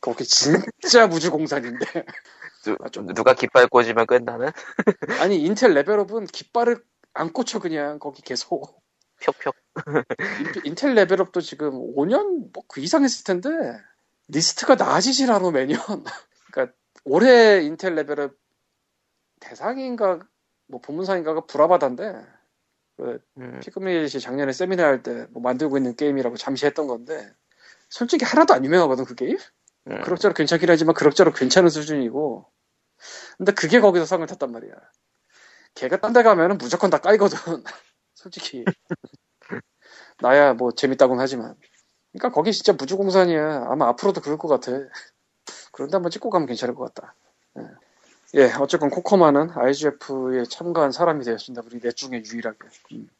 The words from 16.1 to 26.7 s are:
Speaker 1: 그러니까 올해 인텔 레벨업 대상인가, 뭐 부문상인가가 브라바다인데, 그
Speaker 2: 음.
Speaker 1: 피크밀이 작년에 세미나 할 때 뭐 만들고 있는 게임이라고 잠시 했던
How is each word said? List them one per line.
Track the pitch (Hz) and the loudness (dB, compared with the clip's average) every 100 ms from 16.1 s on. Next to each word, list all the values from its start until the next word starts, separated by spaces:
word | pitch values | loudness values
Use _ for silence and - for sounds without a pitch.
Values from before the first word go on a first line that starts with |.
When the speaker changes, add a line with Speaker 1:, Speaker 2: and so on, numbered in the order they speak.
| - _ _ _ | -18 _ _ _
Speaker 1:
그러니까 | - 131 _ _ _ - | -6 -6 _ _ _ 0
올해 | 147 247 247 220 202 | 4 8 8 8 6
인텔 | 151 160 190 160 | 2 -4 -4 -4
레벨업 | 143 147 143 _ _ _ _ _ _ _ _ _ _ _ | -4 -6 -6 _ _ _ _ _ _ _ _ _ _ _
대상인가, | - - 185 262 262 240 202 170 185 _ _ _ _ | -20 -10 -8 -8 -8 -2 -2 -2 -8 _ _ _ _
뭐 | 123 | -18
부문상인가가 | - 151 185 185 156 160 160 | -12 -8 -4 -4 -2 -6 -6
브라바다인데, | 139 156 180 139 123 208 113 104 _ _ _ _ _ _ - | 2 4 4 2 -4 -10 -12 -18 _ _ _ _ _ _ -12
그 | 127 117 _ - | -12 -12 _ -20
Speaker 2:
음. | 127 127 | -18 -16
Speaker 1:
피크밀이 | 127 - 190 175 151 | -14 -10 -4 -2 -2
작년에 | 143 123 135 139 | -6 -8 -6 -4
세미나 | 131 180 185 | -4 -4 2
할 | 160 131 | 2 2
때 | 123 120 117 | -2 -10 -12
뭐 | 123 | -6
만들고 | 123 127 151 135 | -4 -2 -2 -2
있는 | 127 117 | -2 -2
게임이라고 | 147 139 123 120 | -2 -2 -4 -6
잠시 | - 135 | -8 -2
했던 | 143 | -2